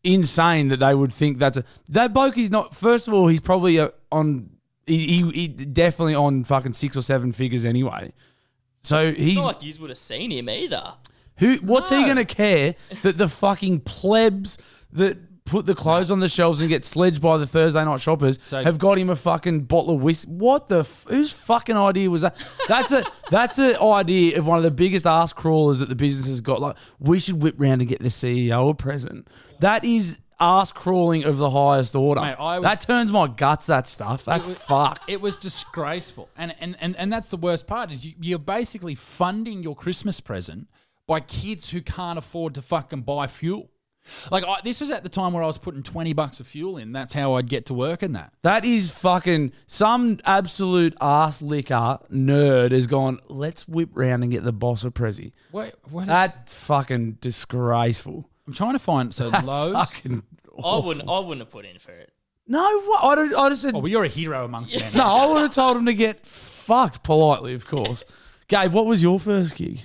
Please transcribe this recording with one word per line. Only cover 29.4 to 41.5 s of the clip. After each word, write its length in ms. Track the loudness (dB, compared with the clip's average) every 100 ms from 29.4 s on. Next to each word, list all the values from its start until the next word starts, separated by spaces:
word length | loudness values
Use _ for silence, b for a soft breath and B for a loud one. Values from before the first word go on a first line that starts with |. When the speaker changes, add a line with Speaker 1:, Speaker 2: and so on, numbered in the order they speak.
| b 0
Speaker 1:
That 240 | 2 2
is 360 | 2 0 0 -6 _ _
ass 340 | 4 4 2
crawling 520 | -4 0 2 2 2
of 140 | 0 0
the 120 | 0
highest 460 | 2 4 2 2 0
order. 240 | 2 2
Speaker 3:
Mate, 160 | -2 -6
I 200 | -6 0
was 40 | 0
Speaker 1:
That 120 | 0
turns 280 | 0 0 2
my 160 | 2 0
guts, 400 | 2 0 0 0
that 200 | 0 0
stuff. 380 | -8 -6 -6 -4
That's 200 | -4 -4
Speaker 3:
It 40 |
was 80 | -12
Speaker 1:
fucked. 520 | 0 2 2 -2 -10
Speaker 3:
it 100 | -6
was 160 | -6 -8
disgraceful. 920 | -12 -12 -12 -8 -6 -8 -10 -16 -20 -14
And, 180 | -12 -10
and, 160 | -12 -8
and, 140 | -8 -6
and 160 | -6
that's 180 | -6 -8
the 60 | -6
worst 300 | -4 -4 -6
part 240 | -8 -8
is 160 | -12 -16
you, 60 | -10
you're 180 | -6 -6
basically 560 | -4 -6 -6 -10 -12
funding 680 | -12 -16 -4 -2 -2 -8 -10
your 120 | -12
Christmas 460 | -10 -8 -6 -6 -8
present 480 | -8 -12 -10 -16 -20 _ _ _ -4
by 120 | -4
kids 500 | -4 -10 -8